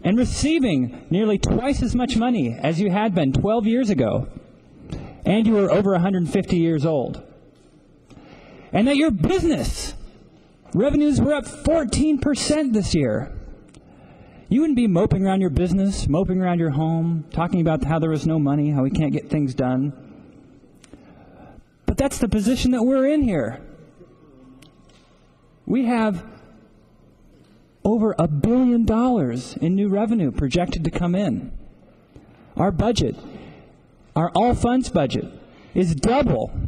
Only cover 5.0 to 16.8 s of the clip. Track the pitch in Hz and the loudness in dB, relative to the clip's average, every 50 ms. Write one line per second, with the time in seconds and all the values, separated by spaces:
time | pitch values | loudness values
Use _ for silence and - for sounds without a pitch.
5 | - - - - - - 185 220 226 220 220 208 196 180 147 190 202 196 196 170 | -12 -16 -18 -6 -2 0 2 2 4 4 4 4 4 4 2 2 4 2 2 2
6 | 170 196 196 180 175 143 - 202 180 - 190 175 165 165 165 151 135 165 160 139 | 2 0 0 0 -2 0 0 -2 0 2 2 2 2 2 2 2 0 0 0 0
7 | 117 - - - - - - - - - _ _ _ - _ - _ _ - _ | -2 -2 -8 -12 -14 -20 -20 -20 -20 -20 _ _ _ -20 _ -20 _ _ -20 _
8 | _ _ - - - - - - - - - - - - - 175 220 269 285 269 | _ _ -20 -20 -20 -20 -20 -20 -20 -20 -20 -20 -18 -4 0 2 2 4 4 2
9 | 311 320 226 180 147 - 370 381 320 339 277 - - - - - - - - - | 2 2 2 0 0 0 2 2 2 0 0 0 -2 -4 -4 -6 -8 -10 -12 -14
10 | - - - - - - - - - - - _ _ - - 165 226 285 277 285 | -16 -18 -20 -20 -20 -20 -20 -20 -20 -20 -20 _ _ -4 -2 0 0 2 2 2
11 | 294 294 277 - 226 269 294 285 - - - - - - 320 330 294 214 - - | 2 2 2 2 2 2 0 -2 -4 -8 -16 -6 0 0 2 2 0 -2 0 0
12 | 277 311 302 269 - 294 285 - - - 302 311 311 262 220 214 190 - - 165 | 2 2 2 0 0 -2 -2 -2 0 -2 0 0 0 0 0 0 0 0 0 0
13 | 143 117 107 104 131 - - - - - - - - - - - - - - - | 0 0 -2 -2 -4 -8 -12 -14 -14 -16 -18 -20 -20 -20 -20 -20 -20 -20 -20 -20
14 | - - - - - - - - - - - 262 320 320 277 240 240 214 175 165 | -20 -20 -20 -20 -20 -20 -20 -20 -4 0 0 2 2 2 2 2 2 2 2 2
15 | 208 - - 190 190 190 190 190 190 175 135 127 175 180 175 196 190 202 190 - | 2 2 2 0 2 0 0 2 0 0 0 0 0 0 0 0 0 0 -2 -2
16 | - 160 143 170 196 165 185 185 185 180 175 175 165 160 135 143 | -2 0 0 0 0 0 0 0 0 0 0 0 0 0 0 0